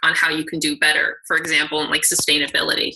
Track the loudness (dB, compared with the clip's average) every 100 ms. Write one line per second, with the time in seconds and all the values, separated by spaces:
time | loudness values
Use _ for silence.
0 | 0 2 2 0 -4 -2 -2 0 2 2
1 | 0 -4 -2 -2 0 0 0 -2 -2 0
2 | 2 0 2 0 0 0 0 0 -2